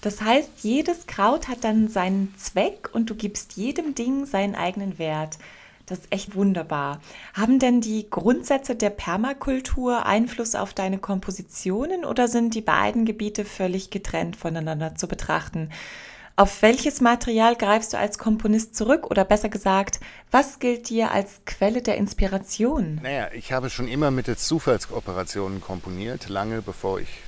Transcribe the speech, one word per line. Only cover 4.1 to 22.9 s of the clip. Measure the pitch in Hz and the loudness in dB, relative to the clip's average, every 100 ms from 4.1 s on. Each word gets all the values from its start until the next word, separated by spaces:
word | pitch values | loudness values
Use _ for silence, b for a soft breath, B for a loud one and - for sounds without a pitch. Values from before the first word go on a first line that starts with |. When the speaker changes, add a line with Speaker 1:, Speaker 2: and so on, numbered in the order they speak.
| 269 277 | -2 0
Speaker 1:
seinen | 196 202 | 0 0
eigenen | - 175 190 196 160 | 0 -4 -2 -6 -4
Wert. | 160 156 156 - B B B B - | -2 -2 -4 -10 B B B B -12
Das | 180 | -12
ist | - | -6
echt | 190 - 190 | -6 -4 2
wunderbar. | 202 180 156 147 143 147 B B B | 2 2 0 -2 -2 -6 B B B
Haben | - 220 262 | 0 4 6
denn | 254 240 | 6 4
die | 220 220 208 | 2 -2 -2
Grundsätze | - 175 247 - 277 269 233 | 0 2 2 2 0 0 0
der | 208 | 0
Permakultur | 202 - 180 240 277 - 262 262 - 247 240 - | 0 -4 0 0 -2 -2 -2 0 0 2 2 2
Einfluss | 208 233 - 226 | 2 2 0 -4
auf | - 196 | -2 -4
deine | - 190 190 | -2 -2 -2
Kompositionen | - 190 - 185 - - 185 196 294 370 | -2 -4 -4 -8 -10 -6 -2 -2 -2 -2
oder | 330 233 247 | -2 2 2
sind | 233 233 226 | 4 0 0
die | |
beiden | 220 - 208 226 226 | 2 2 2 2 0
Gebiete | 214 208 208 202 | 0 -4 -4 -8
völlig | - 190 185 185 | -2 -2 -2 -4
getrennt | 196 196 165 170 175 | -8 -6 -4 -4 -4
voneinander | 170 165 156 156 160 - | -6 -4 -4 -4 -4 -4
zu | 170 | -6
betrachten? | - - 160 - 165 156 B B B B B B - | -4 -2 -2 -2 -6 -6 B B B B B B 4
Auf | 196 - | 4 6
welches | 214 247 302 - | 4 4 0 2
Material | 247 240 247 220 226 233 | 4 4 0 4 4 4
greifst | 202 214 220 | 2 2 2
du | - | -2
als | 208 - | -4 -2
Komponist | 226 220 - 220 220 - | 0 2 4 2 2 -4
zurück? | 220 311 - | 2 2 4
Oder | - | 2
besser | 185 208 214 | 4 4 2
gesagt, | 208 196 190 196 - B B B | 0 2 2 2 -6 B B B
was | 254 277 - | 4 4 0
gilt | 247 240 233 | 0 0 0
dir | 226 220 | 0 2
als | - 202 - - | 0 -2 -10 -12
Quelle | - 196 240 | 0 2 2
der | 240 - | 0 0
Inspiration? | 202 - 196 190 196 - 226 311 170 | 0 2 2 2 -4 0 0 2 -2